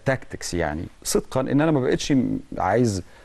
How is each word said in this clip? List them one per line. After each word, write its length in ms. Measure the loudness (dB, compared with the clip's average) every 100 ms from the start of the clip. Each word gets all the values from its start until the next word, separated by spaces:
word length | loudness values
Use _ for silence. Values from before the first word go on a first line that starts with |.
تاكتكس 500 | -2 -2 -4 -12 -6
يعني، 300 | -2 -2 -2 -8 -12
صدقًا 360 | -2 -2 0 -2
إن 200 | 2 2
أنا 100 | 4
ما 100 | 2
بقتش 320 | 2 0 2
م-، 260 | 2 2 -2 -6 -4
عايز 440 | 0 4 2 0 -6 -16